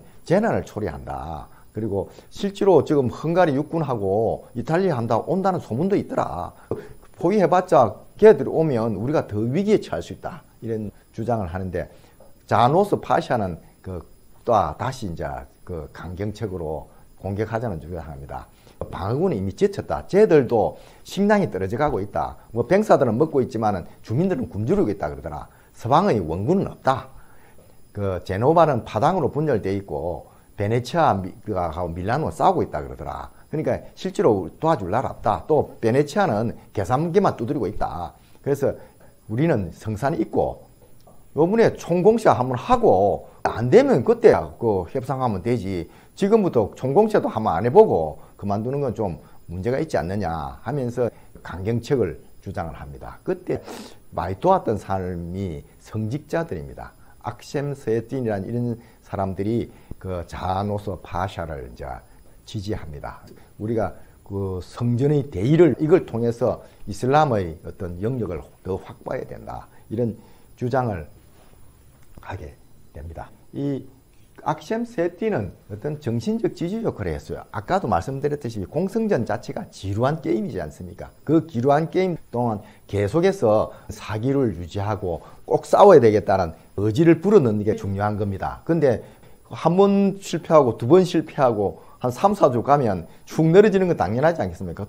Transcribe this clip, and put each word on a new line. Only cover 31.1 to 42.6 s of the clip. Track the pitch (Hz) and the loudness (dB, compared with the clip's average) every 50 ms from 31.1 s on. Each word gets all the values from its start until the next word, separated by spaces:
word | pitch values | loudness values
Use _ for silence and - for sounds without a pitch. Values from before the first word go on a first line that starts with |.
| 101 95 92 92 - - - 107 101 90 87 82 78 85 90 82 | 2 0 -2 -6 -10 -12 -10 -6 -4 -2 -2 -2 -4 -4 -6 -6
밀라노 | 82 87 90 101 127 156 151 92 | -6 -6 -4 -2 -2 -2 -2 -4
싸우고 | 80 - 139 185 185 143 95 | -2 2 2 2 2 2 0
있다." | - - 76 71 | -2 -4 -8 -8
그러더라. | 65 65 - 71 69 69 69 65 - - - - _ | -8 -10 -12 -10 -10 -10 -10 -12 -14 -18 -20 -14 _
그러니까 | - 156 139 131 107 - - - - | -6 -4 -2 -2 -4 -4 -6 -10 -14
실제로 | - - 190 185 - 185 135 107 95 90 - - - | -10 -10 -6 -2 2 4 4 4 4 0 -4 -6 -2
도와줄 | 147 160 165 117 95 85 | 0 0 0 0 -2 -2
나라 | 101 127 127 - | -2 -2 -2 -4
없다. | - - - 117 101 - - - | -6 -4 -2 0 0 0 0 0
또 | 156 139 - - - - | 2 2 2 0 -4 -2
베네치아는 | - 110 117 143 147 143 - 214 196 160 113 104 117 107 - - - - | 0 2 2 2 0 0 0 0 0 2 0 0 -2 -2 -6 -8 -14 -10
계산기만 | - 107 95 104 127 143 165 175 160 202 190 147 - | -6 -6 -2 0 0 0 0 2 2 2 2 2 2
두드리고 | - 117 113 - 143 101 90 | -2 -4 -4 -2 -2 -2 -2
있다. | 107 - - - 71 85 85 73 - - - - - - - | -2 -4 -4 -4 -4 -6 -10 -10 -12 -16 -20 -20 -20 -8 -4
그래서 | 135 143 139 135 110 - - - - _ _ - - - _ _ - | -2 -2 0 0 0 -2 -4 -8 -20 _ _ -20 -20 -20 _ _ -6
우리는 | 107 123 160 170 147 107 92 82 - | -2 0 2 2 2 0 -2 -4 -8
성산이 | - - 110 107 98 139 139 165 - | -10 -8 -8 -6 -4 -2 -2 -2 -2
있고 | 202 - - - 73 64 - - - - - _ - - - - - - - - - - - | -4 -2 -2 -2 -2 -2 -4 -8 -14 -20 -20 _ -20 -20 -20 -20 -20 -20 -20 -20 -20 -6 0
요번에 | 135 160 175 214 233 214 143 - | 2 2 2 4 4 4 4 2
총공사 | - - - 170 180 170 214 233 226 - 165 120 | 0 -4 -2 0 4 4 4 4 6 4 4 4
한번 | 127 123 131 123 | 4 2 -2 -4
하고 | 120 | -4